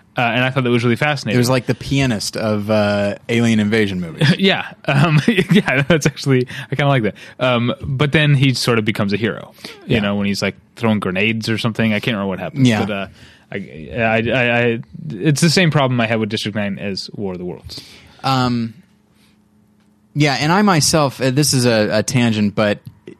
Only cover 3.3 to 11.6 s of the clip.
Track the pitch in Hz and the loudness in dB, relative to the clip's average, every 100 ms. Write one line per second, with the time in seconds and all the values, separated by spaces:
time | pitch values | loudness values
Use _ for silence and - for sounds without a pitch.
3.3 | 117 117 110 104 113 101 92 85 78 151 | 0 2 2 2 2 0 -2 -8 0 0
4.3 | 175 190 135 - - - 139 165 151 - | 2 0 0 -4 -8 -2 2 2 2 2
5.3 | 185 - 175 - 131 139 165 151 - 143 | 2 2 2 2 0 2 2 0 -2 0
6.3 | 131 127 - 131 135 143 135 104 - - | 0 0 -8 -8 -2 2 2 0 -4 -14
7.3 | - 127 120 120 - 143 131 147 156 147 | -4 0 2 0 -4 -6 -2 0 2 4
8.3 | 139 135 123 - 117 107 107 101 101 110 | 4 2 2 0 0 0 -2 -2 -2 -4
9.3 | 76 - - - - 302 120 101 101 101 | -6 -12 -18 -20 -16 -2 -2 0 -2 -2
10.3 | 98 101 - _ - 113 107 92 92 110 | -2 -4 -6 _ -4 -2 0 -2 -2 -2
11.3 | 113 110 110 | -2 -2 -2